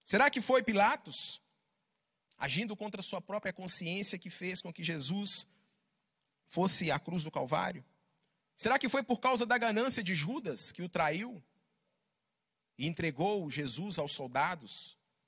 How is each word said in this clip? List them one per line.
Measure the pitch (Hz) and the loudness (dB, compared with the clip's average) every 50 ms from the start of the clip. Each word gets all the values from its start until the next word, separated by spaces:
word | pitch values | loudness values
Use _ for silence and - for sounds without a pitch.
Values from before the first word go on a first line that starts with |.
| - | -2
Será | - - 208 269 285 | 2 4 6 6 6
que | - 262 | 4 2
foi | 202 - 254 254 - | 2 4 4 4 4
Pilatos, | 233 214 196 202 226 285 - - 156 - - - - - - _ _ _ _ _ _ _ _ _ _ _ _ _ _ _ _ _ _ _ | 4 4 4 6 4 4 0 -4 -6 -6 -6 -6 -6 -8 -10 _ _ _ _ _ _ _ _ _ _ _ _ _ _ _ _ _ _ _
agindo | - - 139 131 175 233 202 214 | -6 -4 -2 0 0 -2 -2 -4
contra | - 208 214 208 196 185 | -6 -8 -8 -8 -8 -8
sua | - - 175 | -8 -8 -8
própria | - - 196 208 - 196 180 | -6 -6 -6 -6 -4 -6 -6
consciência, | - 185 175 - - 180 165 175 202 196 - - | -6 -4 -2 -2 -2 -2 -2 -4 -2 -2 -2 -4
que | 180 - 185 | -4 -8 -10
fez | - - 180 185 180 - | -10 -8 -6 -4 -4 -4
com | - 175 165 | -6 -6 -8
que | - 165 | -6 -4
Jesus | 165 165 151 135 135 180 202 202 196 - - - - _ _ _ _ _ _ _ _ _ _ _ _ _ _ _ _ _ _ _ | -4 -2 -2 -2 -2 -2 -2 -2 -2 -2 -2 -4 -8 _ _ _ _ _ _ _ _ _ _ _ _ _ _ _ _ _ _ _
fosse | - - 170 185 185 - - 180 156 | -6 -2 2 2 4 4 2 2 2
à | 135 | 0
cruz | 131 - - 175 180 151 | 0 0 -2 -4 -2 -2
do | 156 | -2
Calvário? | - - 139 123 151 165 185 190 175 139 131 _ _ _ _ _ _ _ _ _ _ _ _ _ _ | -2 -4 -2 0 0 0 0 -2 -4 -8 -12 _ _ _ _ _ _ _ _ _ _ _ _ _ _
Será | - - 220 254 269 | -2 2 4 4 4
que | - 233 | 4 2
foi | - 277 233 | 0 0 2
por | - 247 - | 2 0 2
causa | - 254 262 226 240 | 4 4 4 4 4
da | 220 247 | 4 4
ganância | 240 240 226 208 220 247 269 254 247 | 4 4 4 2 2 2 2 2 0
de | 202 170 190 | 0 0 0
Judas, | 156 147 175 262 311 233 175 127 - - - | 0 0 -2 -4 -4 -4 -4 -4 -2 -4 -4
que | - - | -4 -6
o | 175 175 | -6 -2
traiu | - 175 160 151 156 180 220 247 247 165 - _ _ _ _ _ _ _ _ _ _ _ _ _ _ _ _ _ _ _ _ _ _ _ _ _ _ | 0 2 2 2 2 0 -4 -8 -10 -14 -18 _ _ _ _ _ _ _ _ _ _ _ _ _ _ _ _ _ _ _ _ _ _ _ _ _ _
e | - 131 | -6 -4
entregou | 165 165 - 170 160 139 127 170 202 208 202 175 147 | -4 -2 -2 -2 -2 -2 0 0 0 0 0 -2 -2
Jesus | 127 147 147 131 113 127 185 208 170 - | -4 -4 -4 -4 -4 -6 -4 -4 -2 -2
aos | 147 143 - | -2 -2 -4
soldados? | - 135 123 123 135 147 170 180 160 123 98 - - - - - _ _ _ _ _ _ | -4 -4 -2 0 2 2 2 0 -4 -8 -12 -12 -12 -12 -14 -18 _ _ _ _ _ _